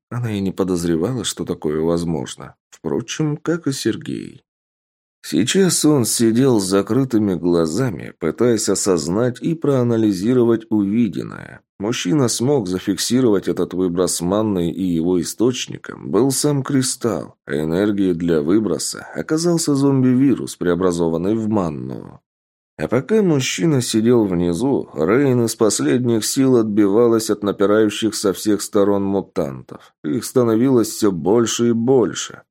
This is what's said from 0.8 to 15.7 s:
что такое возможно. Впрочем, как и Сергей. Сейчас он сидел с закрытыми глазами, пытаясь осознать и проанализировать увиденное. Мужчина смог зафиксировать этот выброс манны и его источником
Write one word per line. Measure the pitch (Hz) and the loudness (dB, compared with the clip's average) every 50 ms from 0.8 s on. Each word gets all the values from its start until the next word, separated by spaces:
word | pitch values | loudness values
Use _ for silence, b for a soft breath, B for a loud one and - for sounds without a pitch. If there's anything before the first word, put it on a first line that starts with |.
| 85 85 85 80 82 110 131 120 92 | 0 0 0 0 0 -2 -4 -4 -6
что | - - - 87 | -6 -6 -8 -6
такое | 82 90 87 - 80 76 78 | -8 -8 -6 -4 -4 -4 -2
возможно. | 78 82 85 85 85 85 82 73 62 - - - 67 69 - _ _ _ | 0 0 0 0 -2 -2 -4 -4 -6 -8 -12 -14 -18 -20 -20 _ _ _
Впрочем, | _ - - 80 71 78 - - - - 160 151 147 - | _ -10 -6 -4 -4 -4 -4 -6 -6 -4 -4 -4 -4 -4
как | - 156 165 170 165 143 | -4 -4 -4 -2 -2 -4
и | |
Сергей. | 135 - - 113 101 90 78 76 65 52 50 50 - - _ _ _ _ _ _ _ _ _ _ _ _ _ _ _ _ - - | -4 -4 -2 -4 -4 -4 -6 -10 -10 -10 -10 -14 -18 -20 _ _ _ _ _ _ _ _ _ _ _ _ _ _ _ _ -10 -4
Сейчас | - - 101 131 - 190 196 170 147 - - | 0 0 0 2 2 2 2 2 2 2 2
он | 151 151 139 113 | 4 4 4 2
сидел | 110 - - 117 113 110 117 135 135 123 107 | 0 0 0 2 2 4 4 4 4 4 2
с | 95 | 2
закрытыми | 90 98 98 98 104 110 131 139 131 117 107 107 101 92 | 2 0 0 0 2 0 0 0 0 0 0 0 0 -2
глазами, | 82 85 87 85 85 82 78 78 107 135 123 90 65 58 55 - - | 0 0 2 2 2 2 0 0 -2 -2 -4 -4 -8 -12 -14 -12 -6
пытаясь | 82 80 - - 113 123 117 104 - - | -4 -4 -2 0 2 2 2 2 0 0
осознать | 98 92 - 101 92 82 73 80 90 107 123 127 120 - | -2 0 2 2 0 0 0 0 -2 0 0 -2 -2 -4
и | - 160 165 | -4 -4 -4
проанализировать | 160 - 143 139 131 120 120 117 113 110 107 98 87 95 117 131 127 117 117 113 110 110 - | -2 0 0 2 2 2 2 2 2 2 2 0 0 0 0 2 2 4 4 2 0 0 -2
увиденное. | 110 107 101 98 104 117 120 101 73 65 58 53 50 50 50 50 - - _ _ _ - | -2 0 0 0 0 0 0 0 -2 -6 -10 -10 -12 -14 -16 -18 -20 -20 _ _ _ -8
Мужчина | 98 107 123 - - 180 165 151 131 113 | -6 -4 -4 -4 -2 0 2 2 2 2
смог | - - 113 131 147 139 104 90 | 0 0 0 0 0 0 0 -2
зафиксировать | 92 92 - - 95 - - - 117 127 131 117 104 92 - 92 | -4 -4 -2 -2 -4 -2 -2 -2 0 2 4 4 2 2 2 0
этот | 87 90 87 82 - | -2 -2 -2 -4 -2
выброс | 87 95 92 85 90 90 85 - - | -2 -2 0 0 0 0 0 -2 -2
манны | 82 90 98 107 110 110 101 90 85 85 | -2 -2 0 0 0 0 0 0 -2 -2
и | - - 95 | -2 -2 -2
его | 92 85 80 82 90 92 90 | -2 0 0 0 2 0 0
источником | 78 - - - 107 127 127 127 - - | 0 -2 -2 0 0 0 0 -2 -6 -10